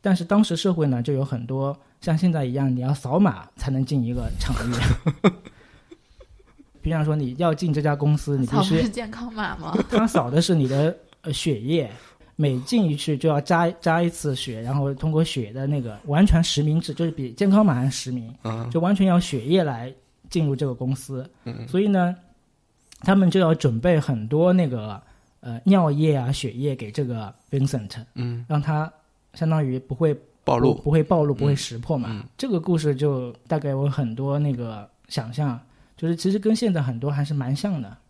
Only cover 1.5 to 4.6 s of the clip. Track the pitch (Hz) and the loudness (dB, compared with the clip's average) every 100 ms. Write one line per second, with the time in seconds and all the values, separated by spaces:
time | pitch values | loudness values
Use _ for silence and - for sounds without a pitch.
1.5 | 135 139 143 _ _ - 156 180 160 131 | -4 -4 -6 _ _ -2 2 2 2 -2
2.5 | 127 139 127 127 139 123 156 196 104 - | 0 0 0 0 -2 0 2 2 2 -12
3.5 | - - 131 131 143 117 123 113 - - | -8 -4 -2 0 0 0 -2 -4 -4 -2
4.5 | 120 | -2